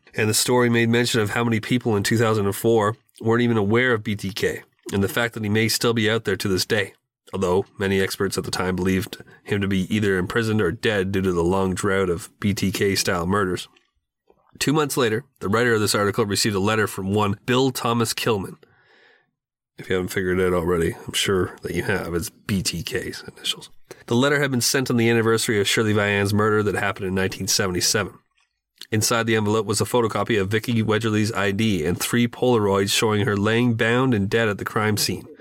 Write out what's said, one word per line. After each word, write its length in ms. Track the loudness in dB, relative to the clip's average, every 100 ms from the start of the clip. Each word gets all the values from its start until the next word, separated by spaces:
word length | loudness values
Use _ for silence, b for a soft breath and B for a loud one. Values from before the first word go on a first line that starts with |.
| -12 -2
And 140 | 0
the 40 |
story 360 | 0 2 2 4
made 200 | 4 4
mention 320 | 2 2 0
of 80 | 0
how 160 | 0 0
many 160 | -2
people 340 | 0 -2 0 0
in 80 |
two 140 | 2 2
thousand 280 | 2 2 0
and 100 | 0
four 420 | 2 4 2 -2 _ _
weren't 220 | 0 2
even 120 | 2 2
aware 380 | 2 2 2
of 100 | 0
B 140 | -2 -6
T 160 | -6
K, 300 | -4 -4 -4 -12 _ -6
and 100 | -2
the 60 | 0
fact 260 | 0 -2
that 100 | -4
he 60 | -2
may 200 | 0 0
still 240 | 0 0
be 160 | 2 0
out 160 | 0 -2
there 100 | -2
to 120 | 0
this 160 | -2 0
day, 280 | -2 -2 -8 _ _ -12
although 340 | -4 0 0 0 -4
many 220 | 0 0
experts 360 | 0 -2 -4 -2
at 60 |
the 80 | -6
time 240 | -4 -2 0
believed 480 | 0 0 -2 -10 B B
him 180 | -6 -2
to 60 | 0
be 260 | -2 0 0
either 220 | 0 0
imprisoned 440 | 0 -2 0 0
or 100 | 0
dead 420 | 0 0 0 0
due 80 | 0
to 100 | 0
the 120 | 0
long 300 | 0 2 0
drought 360 | -2 -2 0 0
of 200 | -2 -6 _
B 120 | -2
T 200 | 0 -2
K 220 | 0 0 0
style 300 | 0 -2 0
murders. 440 | 0 0 -2 -8 _ _ _ _ _ _ _ _ -6
Two 140 | 0
months 240 | 2 0 0
later, 260 | 0 0 -4 _
the 80 | -2
writer 260 | 2 4
of 60 | 2
this 160 | 2 2
article 300 | 0 2 0
received 300 | 0 0 0
a 40 |
letter 280 | 0 0 0
from 260 | -2 -2
one 260 | 0 0 -2 0
Bill 260 | 2 2
Thomas 420 | 0 -2 0 0
Kilman. 440 | -2 -2 -2 -2 -12 b b b b b b b _ _ _ _ -20
If 100 | -4
you 60 | -2
haven't 140 | -2
figured 300 | -2 0 2
it 80 | 2
out 60 |
already, 420 | 2 0 0 0 -4 -6
I'm 80 |
sure 420 | -4 0 0 0 -4
that 140 | -8 -4
you 80 |
have. 320 | -2 -4 -2 -4
It's 160 | -6
B 320 | -10 -4 -2
T 180 | -2 -6
K's 420 | -6 -6 -8 -10 -16 -12
initials. 340 | -10 -10 -12 -20 -20 B -2
The 80 | 2
letter 240 | 2 2
had 100 | 0
been 100 | 0
sent 300 | 0 0 0
on 80 | 2
the 100 | 4
anniversary 520 | 4 4 2 2 0
of 80 | 2
Shirley 260 | 2 2
Vianne's 400 | 2 2 2 2
murder 300 | 2 2 2
that 100 | 0
happened 320 | 0 -2 -4 -4
in 80 |
nineteen 320 | -2 -2 -4 -4
seventy-seven. 680 | -2 -2 -2 0 0 -2 -8 _ _ _ _ _ _ -6
Inside 360 | -2 0 0 2
the 80 | 0
envelope 320 | 2 0 0
was 120 | -2
a 60 | 0
photocopy 560 | 0 0 -2 0 0
of 80 | 0
Vicky 320 | -2 -2 -2
Wedgerly's 500 | 0 0 0 0 0
I 200 | -2 -2
D 340 | 0 0 0 0
and 140 | -2
three 280 | -2 0 0
Polaroids 640 | 0 2 2 2 2 0
showing 380 | 0 0 2 0
her 100 | 0
laying 380 | 2 2 2 2
bound 400 | 2 2 2 2
and 120 | 0
dead 200 | 0 0
at 100 | -2
the 80 | -4
crime 320 | -2 0 0
scene. 300 | -2 -4 -10 -10